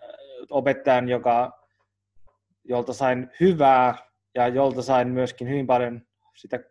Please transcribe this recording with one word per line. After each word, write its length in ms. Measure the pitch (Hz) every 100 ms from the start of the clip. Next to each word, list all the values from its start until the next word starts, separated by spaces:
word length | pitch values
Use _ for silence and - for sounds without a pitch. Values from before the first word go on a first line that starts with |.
ö, 40 | - - 139 127 135
opettajan, 600 | 143 135 135 139 123 123
joka, 500 | 120 120 120 127 - _ _ _ _ _ - - _ _ _
jolta 300 | - 123 123
sain 360 | 120 131 127 127 -
hyvää 560 | 185 165 139 131 127 120 - _ _ 127
ja 120 | 123
jolta 340 | 127 139 123
sain 260 | 127 131 123
myöskin 420 | 127 123 - 123
hyvin 180 | 143 127
paljon 340 | 123 123 117 - _ _ _
sitä, 220 | - 123 -